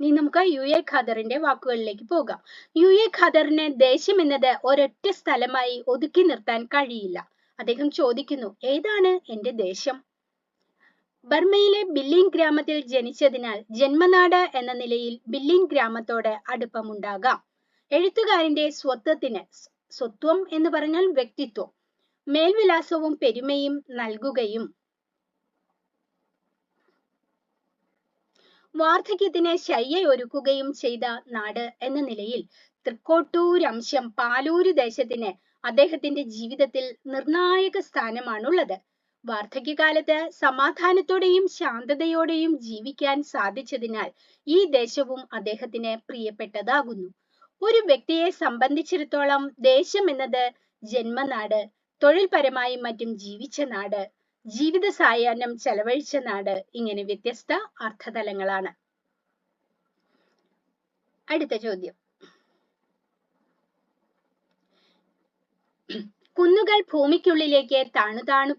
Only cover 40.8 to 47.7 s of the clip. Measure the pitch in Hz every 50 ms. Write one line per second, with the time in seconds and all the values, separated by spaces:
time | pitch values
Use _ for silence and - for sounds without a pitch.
40.8 | 349 359 370 381 339 - 370 370 381 370 359 370 392 359 - - 349 277 240 226
41.8 | 247 233 285 277 320 330 330 330 330 320 330 320 320 330 320 277 233 226 226 214
42.8 | 214 262 285 - 302 277 277 285 294 - - 269 202 202 202 226 262 - - 254
43.8 | 226 233 220 214 196 - - _ _ _ _ _ _ - 294 370 403 339 277 254
44.8 | 240 240 - 285 277 240 262 254 254 - - 226 196 214 214 220 254 247 214 233
45.8 | 226 226 220 226 - - 277 240 226 214 208 - 226 202 - 214 202 208 254 294
46.8 | 277 233 226 196 180 180 190 _ _ _ _ _ _ _ _ - 370 427